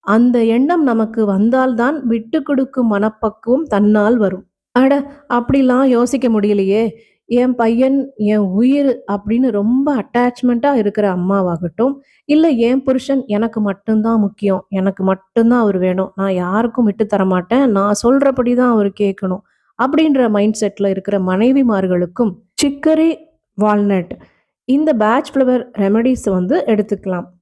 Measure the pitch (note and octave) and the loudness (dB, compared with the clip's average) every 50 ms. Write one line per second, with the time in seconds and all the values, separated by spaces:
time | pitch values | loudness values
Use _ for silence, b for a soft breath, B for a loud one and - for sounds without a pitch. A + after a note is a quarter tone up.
0 | _ - G3+ A3+ A#3+ B3 A#3+ A#3+ A3+ A3+ A3+ A#3+ C4+ D4+ F4 E4+ D4+ B3+ A#3 A3 | _ 0 2 2 2 2 2 2 0 2 2 0 0 0 0 0 0 0 0 0
1 | A3 G#3+ A3 A3+ A3 G3+ G3 F#3+ G#3 A#3 A#3+ C4 C4 C4 B3 A3 A#3 C4 D#4 D4+ | -2 -2 -2 -2 -2 0 0 0 2 2 2 0 0 0 0 0 -2 -2 -2 -4
2 | C4 A#3 A#3 A#3 A3+ A3+ - D#4+ C#4 - C#4+ B3+ C4+ - - C4 A#3+ A3+ G#3 G3 | -4 -2 -4 -4 -4 -4 -6 -6 -2 -2 -2 -2 -2 -4 -2 -2 -2 0 0 0
3 | G#3 A3 G#3+ _ - G#3+ G#3 _ - A3+ B3 D4+ D#4+ - A3 G3 G#3 G#3 G#3+ G#3+ | -2 -2 -4 _ -6 -6 -6 _ -2 -2 0 0 0 -2 0 2 2 4 4 4
4 | G3+ G#3+ B3 A#3 G#3+ F#3 F#3 F#3 - _ _ _ _ _ _ A#3+ C4 C4+ C#4 C#4+ | 2 2 2 2 0 -2 -2 -6 -12 _ _ _ _ _ _ 0 2 2 2 0
5 | C#4 B B B B _ A#3+ A#3+ A#3+ A#3+ B3+ C#4 C4+ B3+ B3 B3+ C#4 C4+ B3 A#3 | -2 B B B B _ -4 -4 0 0 0 2 2 2 2 2 2 2 2 2
6 | A#3+ A#3+ - B3+ C4 A#3+ A3 G#3+ G3+ G#3 G#3 G3+ F#3+ F#3+ G3 A3 A#3 A3 b b | 2 0 0 -2 0 0 0 2 2 0 0 0 0 0 0 0 0 -2 b b
7 | b b b b b - A#3 B3 B3 B3+ B3 B3 A#3 A3+ A#3 A#3 C4 C4 C#4 C#4 | b b b b b -2 0 0 0 0 0 0 0 0 2 2 2 2 0 -2
8 | C4 C#4 _ - G#3+ G#3 G#3+ G#3+ G#3 F#3+ F3+ G3+ A#3+ B3+ C#4 C#4+ C#4+ C#4 A#3+ - | -2 -6 _ -4 -2 0 0 0 0 0 0 0 2 2 2 2 2 0 -2 -4
9 | - - G3+ G3+ - G#3 A3+ A#3 C4 B3+ G#3+ G3+ G3+ A3 B3 C4 C#4 D4 C#4+ A#3+ | -6 -6 -6 -6 -4 -2 -2 0 0 0 0 0 0 0 0 0 0 0 -2 -4
10 | G3 - - A#3+ B3 B3 B3 - - B3 A#3+ A#3 A#3 C#4+ C#4+ A#3+ G3+ G3+ G3+ G#3+ | -4 -4 -2 0 0 0 -2 -2 -2 0 0 0 0 0 0 0 0 -2 -2 0
11 | G#3 G3 F3+ F3+ F3+ F#3 G3 G3+ F#3 F3+ E3+ E3 F3+ E3 - - A#3 C#4 C#4 C#4 | -2 0 -2 -2 -2 0 0 0 0 -2 -2 -4 -6 -8 -4 -2 -2 -2 -2 -6
12 | b b b b b - D4 D#4 D#4+ E4 C#4 A3+ A#3 A#3 B3+ C4+ C4 C4+ C4 C4 | b b b b b 0 2 2 4 2 2 2 2 2 0 0 0 0 -2 -2
13 | C4 - C#4 C4+ - - G3+ G3+ A3 A3+ A3 A3+ G#3 G3+ F#3+ G3 _ - A3 G#3+ | -2 -2 -4 -4 -2 -2 -2 -2 -2 -2 -2 -2 -4 -4 -4 _ _ -2 -2 0
14 | G#3+ A3+ A#3 A3 G3+ G3 - _ G3+ G3 F#3+ F#3 - _ G3 F#3+ F#3+ G3 F#3+ - | 0 0 0 0 0 -2 -4 _ -2 -2 -2 -2 -4 _ -4 -2 -2 -2 -2 -2
15 | F#3 F#3+ F#3+ F#3+ _ _ _ - A3 A#3 B3 B3 A3+ G#3 F#3+ F#3 F3+ F#3 F3+ F#3 | -2 -2 -2 -2 _ _ _ 0 2 2 2 2 2 0 0 0 0 0 0 -2
16 | F#3+ - _ F#3+ G3 G3 F#3+ F3+ F3+ F3+ F#3+ G#3+ A#3+ A#3+ A#3 - A#3 G#3 G3+ - | -4 -6 _ -6 -4 -2 -2 -2 -2 -2 -2 -2 -2 -2 -2 0 0 0 0 -2
17 | A3 G3+ G#3 F#3+ F#3+ F#3+ F#3 F#3 F3+ _ A3+ C4 C#4 B3+ G3+ G3 G3 G#3 G#3 - | -4 -2 0 0 0 0 0 -2 -2 _ 0 2 2 2 2 0 0 0 -2 0
18 | - A#3 C4 C#4 C4+ C#4 C4 C4 A#3+ B3 B3 A#3+ B3+ B3 A#3 G#3+ G3+ G3 F#3+ - | 2 2 2 2 2 0 0 0 -2 0 0 2 2 2 2 2 0 -2 -2 -2
19 | G3+ G3 F#3+ - G3+ F#3 F#3 G3 _ _ _ _ _ _ _ - A#3+ C4+ D4 D#4+ | -2 -2 -2 -4 -6 -6 -6 -6 _ _ _ _ _ _ _ -4 -2 0 2 2
20 | D#4+ D#4 C#4 C4+ B3 A3+ G#3 G3+ G3+ G#3+ G#3+ - A3 G3 - - G3+ G3 F#3+ F#3+ | 2 2 2 2 2 2 2 2 0 0 0 -2 -4 -4 -4 -2 -2 -2 -2 -4
21 | F#3+ - G3+ G3 F#3 F#3 F#3 F#3+ A3 B3+ C4 C#4 C4+ A#3+ G#3+ G3 F#3+ F#3 F3+ F3 | -4 -4 -2 -2 0 0 0 2 2 2 2 2 2 2 0 0 0 0 0 -2
22 | F3 F3 F3+ - A#3+ G#3 F3+ - _ _ _ - - C#4 C#4 - - D#4 D#4+ D#4+ | -2 -4 -2 -2 -2 -2 -2 -8 _ _ _ -2 -2 -2 -2 -2 0 0 2 2
23 | D#4+ E4 D#4+ - - _ _ _ _ _ _ F#3+ G#3 G#3+ G#3 G#3 G#3 G3+ G3 F#3 | 2 0 0 -4 -12 _ _ _ _ _ _ -2 0 2 2 2 0 0 0 -2
24 | E3+ E3+ - b b b b b b b b _ _ - C4 C#4+ D#4 D#4 D4 A3 | -4 -6 -12 b b b b b b b b _ _ -2 0 0 2 0 0 2
25 | G#3+ G#3+ A#3 C4+ C4 - - C4+ C4 B3+ B3+ A#3+ - - - - G3 G3 G#3 A3+ | 2 2 0 0 -2 -2 -2 0 0 2 0 -2 -2 -6 -4 -2 0 0 2 2
26 | A#3 C4 B3+ A#3+ - G3 F#3+ F#3 F3+ F#3 C#4 F4+ - - A3 G#3 G3+ G#3+ G#3 F#3+ | 2 0 -2 0 -2 -2 -2 -2 0 0 -2 -2 0 0 0 0 0 -4 -6 -6
27 | - F#3+ F#3 F3 - - _ _ | -6 -6 -6 -6 -8 -12 _ _